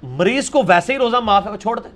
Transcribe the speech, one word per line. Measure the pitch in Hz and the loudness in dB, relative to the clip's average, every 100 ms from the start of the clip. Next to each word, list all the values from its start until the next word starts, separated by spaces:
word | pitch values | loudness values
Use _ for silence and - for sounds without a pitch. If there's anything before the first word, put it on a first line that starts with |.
مریض | 131 131 180 254 277 | -12 -2 0 0 0
کو | 294 196 | 0 4
ویسے | 175 175 | 4 2
ہی | 269 | -2
روزہ | 247 240 | 0 0
معاف | 226 202 196 | 2 0 0
ہے، | |
وہ | 208 | -8
چھوڑ | 208 240 | -6 -6
دے | - | -10